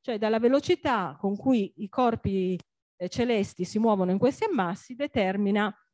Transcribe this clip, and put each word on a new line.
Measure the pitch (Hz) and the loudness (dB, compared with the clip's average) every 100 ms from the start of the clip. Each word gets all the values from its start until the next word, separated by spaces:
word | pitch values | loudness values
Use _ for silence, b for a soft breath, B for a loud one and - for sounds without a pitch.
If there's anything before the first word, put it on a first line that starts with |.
cioè | - 214 | -6 -2
dalla | 214 220 | 0 2
velocità | 240 277 - 359 302 226 170 143 | 4 4 2 0 2 0 -2 -2
con | 196 202 | -4 0
cui | 262 247 196 - | 2 2 2 -6
i | 202 | -8
corpi, | - 247 226 - 196 185 180 - _ _ _ | 0 0 0 -2 -2 -2 -4 -8 _ _ _
eh, | 180 | -8
celesti | - 240 226 196 - 180 | -2 0 0 -2 -6 -4
si | 214 | 0
muovono | 226 202 180 | 2 2 0
in | 196 | 2
questi | 247 - | 0 0
ammassi | 440 302 175 190 - | -2 0 -2 -6 -12
determina | 247 294 247 190 196 202 208 208 - _ | -10 -6 -2 -2 0 0 0 -2 -6 _